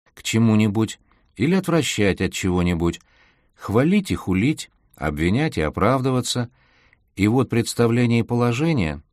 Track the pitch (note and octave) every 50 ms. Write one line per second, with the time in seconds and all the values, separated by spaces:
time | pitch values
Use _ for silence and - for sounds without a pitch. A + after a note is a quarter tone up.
0 | _ _ _ - - - - A2+ A#2 A2 A2 G#2+ A2 G#2+ G2+ A2 A2 G#2+ - _
1 | _ _ _ _ _ _ _ - A2+ E3 F#3+ F#3+ F#3 F3 E3 D#3+ B2+ - - -
2 | G#2 G2 E2+ - F#2+ F2+ - - - F#2 F2 F2+ F2 F2 F2 E2 E2+ E2+ - -
3 | _ _ _ _ _ _ _ _ _ _ _ _ - - G2 A#2+ C#3 E3+ G3+ G#3+
4 | - - F#3 - - G2 F#2 F#2 A2 D3 D#3 - - - _ _ _ _ _ -
5 | C#2 D2+ D2 D2 E2 F2+ G#2 C3 D#3 D3+ - F2 D2+ D2+ - F2 F#2 A2+ C3+ C3
6 | B2+ C3+ B2+ B2+ A#2+ - - B2+ A#2+ - _ _ _ _ _ _ _ _ _ _
7 | _ _ _ - G2 G#2+ A#2+ C3+ B2+ - A2+ A#2 A2+ - - - A#2+ A2+ A#2 B2
8 | B2 A#2 A#2 A#2 G#2+ - A#2+ A#2+ A#2+ A#2+ A#2 B2 D#3+ E3+ D#3+ A#2+ E2+ D#2 D2 D2
9 | - _